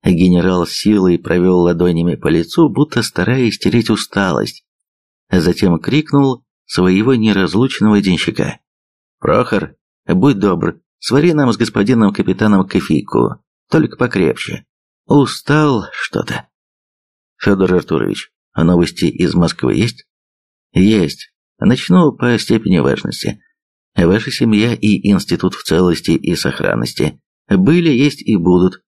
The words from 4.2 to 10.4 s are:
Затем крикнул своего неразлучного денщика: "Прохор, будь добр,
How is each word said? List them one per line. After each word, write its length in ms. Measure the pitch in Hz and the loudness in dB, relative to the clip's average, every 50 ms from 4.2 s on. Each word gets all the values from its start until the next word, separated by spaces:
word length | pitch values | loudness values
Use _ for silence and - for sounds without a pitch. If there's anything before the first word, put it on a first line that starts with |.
| 98 92 82 57 52 - - - _ _ _ _ _ _ _ _ _ _ _ _ _ _ | -2 0 0 -2 -2 -4 -8 -16 _ _ _ _ _ _ _ _ _ _ _ _ _ _
Затем 480 | - 92 78 87 87 - - 95 85 78 | -2 0 0 0 0 0 0 0 0 0
крикнул 680 | - - 123 147 151 - - 139 139 135 127 120 _ _ _ _ _ | -2 -2 -2 -2 -2 0 0 2 2 2 0 -4 _ _ _ _ _
своего 500 | _ - - 92 92 92 95 110 123 135 | _ -2 0 2 2 2 2 2 2 0
неразлучного 840 | 120 110 110 101 95 95 82 80 101 123 135 - - 104 107 104 101 | 2 2 2 2 2 0 0 0 0 0 0 -2 0 0 2 2 2
денщика: 600 | - 92 90 82 - - - - - - - _ _ _ _ _ _ _ _ _ _ _ _ _ | 2 0 0 0 -2 -4 -4 -4 -6 -6 -6 _ _ _ _ _ _ _ _ _ _ _ _ _
"Прохор, 560 | - - 73 117 120 - 117 98 80 - - _ _ _ _ _ _ | -2 0 0 0 0 0 -2 -4 -4 -6 -12 _ _ _ _ _ _
будь 340 | - 87 92 95 143 131 | -2 -2 0 2 0 0
добр, 400 | 98 | 2